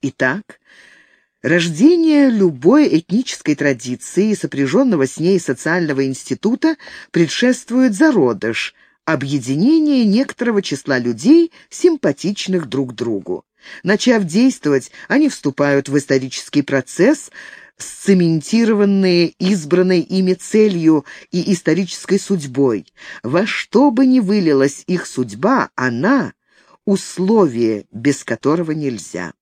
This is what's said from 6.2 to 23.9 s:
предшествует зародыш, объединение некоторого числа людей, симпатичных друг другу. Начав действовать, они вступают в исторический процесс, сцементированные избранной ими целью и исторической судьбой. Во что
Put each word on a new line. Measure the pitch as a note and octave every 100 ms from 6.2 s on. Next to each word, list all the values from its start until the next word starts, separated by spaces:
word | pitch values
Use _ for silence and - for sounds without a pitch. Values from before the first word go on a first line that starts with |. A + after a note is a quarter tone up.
| - C3+ - A#3+ D#4+ D#4+ - - -
предшествует | - E3 - B3 B3 - A#3+ C4
зародыш, | G3 D#4 A#3+ B2+ G#2+ A2 A2 - _ _ _ -
объединение | D#3 C3+ C#3+ A#2+ C3+ A3 D#4+ D4+ C#4 A3
некоторого | G3+ C#4 - A#3+ G#3
числа | F#3+ C#3 - C3
людей, | A#2+ A#2 F3+ D#4+ E4 _ _
симпатичных | - F#4 D#4+ F#3 C#3 E3+ G#3 - F#3 D3
друг | B2 C3 A2
другу. | A#2+ G2+ F2 F2+ _ _ - -
Начав | F3 G3+ - A#3
действовать, | F3+ E3+ B3+ - D3+ C#3 - - -
они | C4 D4+
вступают | - D3 C3+ C#3+ C#3 C#3
в | C#3+
исторический | - C3+ C3 - - -
процесс, | C#3 C#3 B2+ - G3+ D4+ - - - - - _
сцементированные | - - - F#3+ E3+ D#3+ - A3 A3+ G#3+ G3+ G3 F#3+ F3 E3+ -
избранной | F3+ G3+ D3+ F3 F#3 F#3
ими | D#3 F#3 F#3
целью | F#3 - G#3+ G#3+ F3 D#3+ D#3 - - -
и | F3+ -
исторической | F3+ - D#3+ F#3 - - G3
судьбой. | - G3 C#3+ B2 C#3 G#2+ - _ - -
Во | A2+ D#3 G#3
что | - - G#3+ C#4+